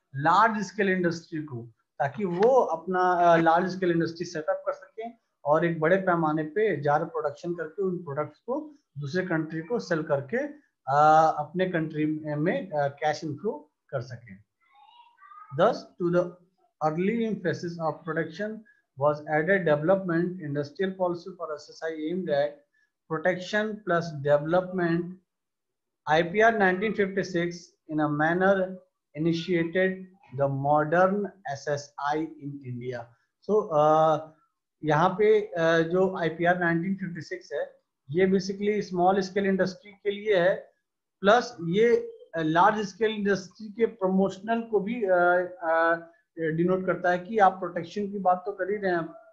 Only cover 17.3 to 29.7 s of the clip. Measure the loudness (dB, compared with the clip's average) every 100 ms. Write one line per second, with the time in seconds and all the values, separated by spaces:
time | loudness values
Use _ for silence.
17.3 | -2 -4 -4 -6 -6 -6 -6 -6 -4 -4
18.3 | -6 -8 -8 -16 _ _ 0 0 0 -2
19.3 | 0 2 2 2 2 4 2 2 0 0
20.3 | -4 -6 -6 -6 -4 -4 -2 -2 -4 -10
21.3 | -12 -10 -10 -14 -10 -10 -6 -6 -4 -2
22.3 | 0 -2 -4 _ _ _ _ -8 -4 -2
23.3 | -2 -4 -4 -4 -6 -2 -2 -2 -4 2
24.3 | 2 2 0 0 -2 -2 -2 -4 -10 _
25.3 | _ _ _ _ _ _ _ 0 2 2
26.3 | 4 4 6 2 2 -2 -2 -2 -2 -2
27.3 | -2 -2 -6 -16 _ -6 -2 0 2 2
28.3 | 2 4 2 0 -6 _ _ _ -4 -2
29.3 | 0 0 -2 0